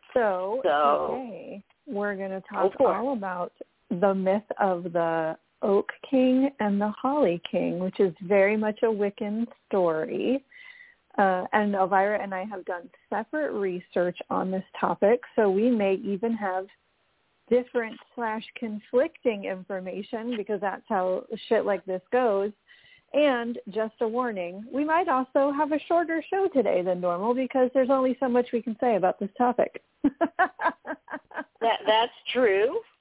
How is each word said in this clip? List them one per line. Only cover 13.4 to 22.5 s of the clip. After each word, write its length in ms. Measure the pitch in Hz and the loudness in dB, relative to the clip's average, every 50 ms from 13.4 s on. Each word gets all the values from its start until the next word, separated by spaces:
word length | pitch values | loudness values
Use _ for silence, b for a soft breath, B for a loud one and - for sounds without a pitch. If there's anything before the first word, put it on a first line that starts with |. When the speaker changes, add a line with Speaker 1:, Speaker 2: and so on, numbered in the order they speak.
| 302 - - | -4 -2 -2
Speaker 1:
research 680 | 220 196 190 180 180 180 _ - 190 175 180 180 - - _ | -2 -2 -2 -4 -6 -8 _ -2 0 0 0 -2 -6 -8 _
on 200 | 190 185 185 185 | -2 -2 -2 -2
this 140 | 190 190 - _ _ - | -4 -4 -6 _ _ -4
topic, 400 | - - - - - 196 233 240 - - - | -2 -2 0 2 4 4 4 4 0 -4 0
so 120 | - 220 202 | 2 2 4
we 220 | 185 196 220 247 | 4 4 4 4
may 240 | 247 220 202 190 196 | 2 2 2 2 0
even 400 | 190 240 196 202 185 202 233 233 | 0 -2 -4 -4 -2 -2 -2 -2
have 320 | 220 208 190 185 185 190 202 - _ _ _ _ _ _ _ _ _ _ _ _ _ _ _ | -2 -4 -4 -4 -4 -6 -8 -16 _ _ _ _ _ _ _ _ _ _ _ _ _ _ _
different 500 | 233 247 247 247 - 247 226 220 220 - - _ _ | 2 2 2 0 -4 -4 -4 -4 -10 -16 -20 _ _
slash 280 | - 240 220 214 226 226 - _ | -6 -6 -4 -4 -6 -8 -12 _
conflicting 880 | - - 220 214 208 - - - 247 285 339 _ - _ 254 220 202 196 | -10 -8 -8 -8 -10 -10 0 2 2 2 2 _ -2 _ -2 -2 -2 -6
information 920 | 190 190 185 185 _ 202 190 185 190 180 185 202 - - 226 214 240 247 | -8 -8 -8 -8 _ -8 -8 -6 -8 -8 -8 -10 -8 -8 -8 -6 -6 -6
because 240 | 214 196 - 214 196 | -6 -4 -4 -4 -4
that's 240 | 202 196 - - _ _ | -2 -4 -6 -6 _ _
how 360 | 226 190 180 185 185 - - - - 196 - - | -2 0 0 0 -2 -2 -4 -8 -12 -12 -2 0
shit 160 | 233 214 - | 2 2 2
like 200 | 196 202 185 - | 0 -2 -2 -2
this 180 | - 185 185 _ _ | -6 -6 -6 _ _
goes. 400 | - 247 254 233 202 196 196 214 | 0 2 2 2 2 2 0 -2